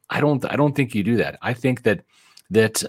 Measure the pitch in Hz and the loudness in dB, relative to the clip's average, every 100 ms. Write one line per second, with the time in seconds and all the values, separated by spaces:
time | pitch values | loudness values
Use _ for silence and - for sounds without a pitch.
0 | - - 147 143 - 123 147 139 120 107 | -8 -2 0 0 -2 0 0 0 -2 0
1 | 98 113 73 - - 120 131 123 113 95 | 0 0 0 -4 -6 -2 -2 0 0 -2
2 | - _ _ - - 202 110 - | -4 _ _ -20 -2 2 2 0